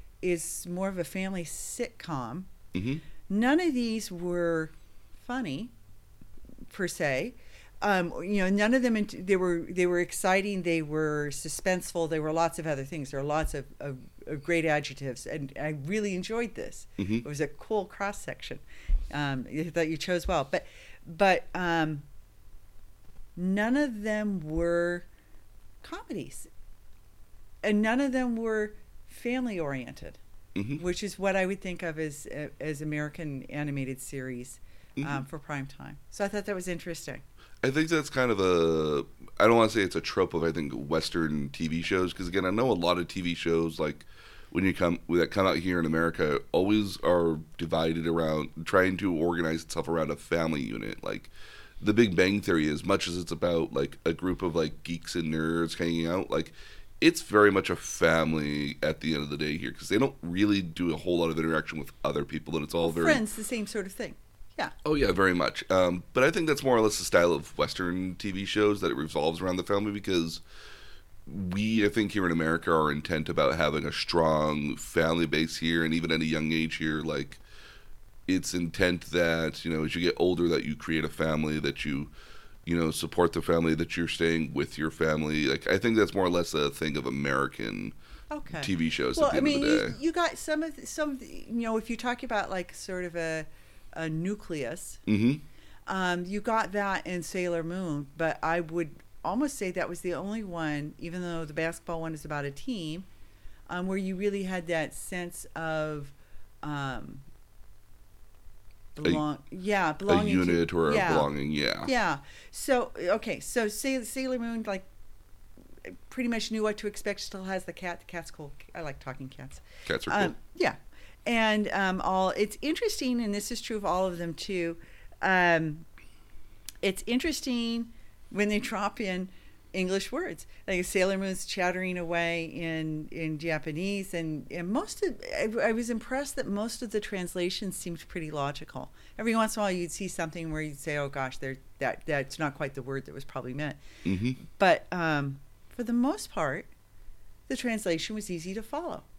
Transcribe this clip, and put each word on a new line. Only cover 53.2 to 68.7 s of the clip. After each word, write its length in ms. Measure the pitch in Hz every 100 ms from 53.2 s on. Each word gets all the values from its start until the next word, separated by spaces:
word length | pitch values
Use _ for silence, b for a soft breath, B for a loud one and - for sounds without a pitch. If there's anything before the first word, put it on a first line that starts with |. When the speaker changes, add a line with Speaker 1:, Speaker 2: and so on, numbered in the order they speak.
| 82
Speaker 2:
about, 420 | 82 87 82 -
like, 240 | 65 71 - 85
a 80 |
group 300 | 80 92 87
of, 120 | 92 80
like, 280 | 80 -
geeks 320 | - 85 - 87
and 180 | 80
nerds 460 | 80 80 85 82 -
hanging 260 | 85 82 82
out, 240 | 92 -
like, 220 | 82 - B B B B -
it's 200 | 160 175
very 300 | - 104 104
much 180 | 95 -
a 60 | 87
family 1000 | - - 82 80 78 80 73 73 73 71
at 200 | - 78
the 120 | 80
end 100 | 73
of 60 | 73
the 60 | 73
day 220 | 76 78
here, 140 | 62
'cause 180 | - -
they 80 | 101
don't 180 | 135 -
really 400 | 87 87 104 101
do 320 | 85 80 87
a 40 | 76
whole 220 | 85 87
lot 100 | 85
of 100 | 80
interaction 380 | 80 78 - 78
with 120 | 69 -
other 200 | 73 73
people, 320 | 71 78 78 80
and 80 |
it's 100 | 73
all 100 | 85
Speaker 1:
Well, 200 | 82 80
Speaker 2:
very 20 | 82
Speaker 1:
Friends, 280 | 269 214 -
the 80 |
same 240 | 214 233 202
sort 180 | 220 185
of 60 |
thing. 240 | - 208 - - - - -
Yeah. 120 | - - 151
Speaker 2:
Oh, 80 |
yeah, 180 | 147 107
very 220 | 90 95
much. 360 | 87 67 - -
Um, 340 | 92 90 87 -
but 100 | 127
I 60 | 139
think 160 | 180 156
that's 160 | 143
more 140 | 135 117
or 40 |
less 180 | 110 -
the 40 |
style 300 | - 92 87
of 240 | 76 - -
Western 580 | 73 - 90 92 92 87
T 160 | 101
V 140 | 95 98
shows, 340 | 107 104